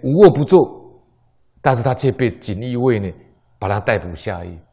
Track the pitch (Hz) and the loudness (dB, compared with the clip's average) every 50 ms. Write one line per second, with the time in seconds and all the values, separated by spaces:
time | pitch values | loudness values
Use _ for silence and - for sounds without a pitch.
0 | - 131 143 175 208 180 123 131 147 - 185 180 135 - - - - - - _ | -2 0 4 6 6 6 6 4 2 4 4 4 4 2 -4 -18 -20 -20 -20 _
1 | _ _ _ _ _ _ _ _ _ _ _ _ - 143 131 117 117 135 127 - | _ _ _ _ _ _ _ _ _ _ _ _ -2 0 0 0 0 -2 -2 0
2 | - 131 120 - - - - - - - 98 95 117 127 123 120 123 131 120 104 | -2 -2 0 0 -2 -2 -2 -6 -10 -10 -8 -8 -8 -6 -6 -2 0 0 0 0
3 | 98 92 - - - _ _ _ _ _ _ _ 104 95 101 104 - - 113 98 | -4 -8 -10 -12 -20 _ _ _ _ _ _ _ -6 -4 -4 -2 -2 -2 -2 -2
4 | 90 90 85 - - 113 95 87 87 90 87 82 - _ | -4 -8 -14 -10 -10 -10 -10 -10 -12 -14 -16 -18 -20 _